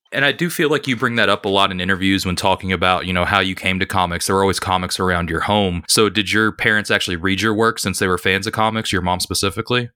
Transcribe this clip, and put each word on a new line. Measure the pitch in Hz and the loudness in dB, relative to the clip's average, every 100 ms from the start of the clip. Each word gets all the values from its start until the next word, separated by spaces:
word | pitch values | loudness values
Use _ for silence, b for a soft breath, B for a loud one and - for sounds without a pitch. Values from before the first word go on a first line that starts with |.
| _ | _
And | 120 139 | -2 -2
I | |
do | 131 170 | 0 -4
feel | - 151 | 0 0
like | 147 127 | 0 -2
you | 113 | -2
bring | 127 117 | 0 2
that | 101 | 2
up | 104 104 | 2 2
a | |
lot | 98 98 | 2 2
in | 92 | 0
interviews | 90 92 95 98 92 | -2 0 2 2 0
when | 90 | 0
talking | 95 92 95 | 0 0 -2
about, | 90 92 90 82 | 0 2 0 0
you | |
know, | 90 87 | 0 2
how | 98 | 2
you | 95 92 | 0 -2
came | 92 92 | -2 -2
to | 95 | -2
comics. | 95 90 85 - | 0 0 -2 0
There | 98 | 2
were | |
always | 98 90 | 2 0
comics | - 92 90 - | 0 -2 -2 -2
around | 92 87 85 | 0 0 0
your | 80 | -2
home. | - 104 95 87 - | 0 2 2 -2 0
So | - 104 | 2 4
did | 95 92 | 2 0
your | 104 110 | 0 0
parents | - 117 107 104 | 0 0 0 0
actually | 104 - 87 | -2 0 -2
read | 95 95 | -2 0
your | 110 | 0
work | 107 113 113 | 2 0 0
since | 101 90 | -4 0
they | 98 | 0
were | 90 | 0
fans | 98 95 101 | 2 0 0
of | |
comics, | - 110 110 110 | 0 0 0 -2
your | 95 | -2
mom | 87 90 | 0 -2
specifically? | - 92 98 117 - 123 120 | -2 -2 -2 -2 -2 -2 -2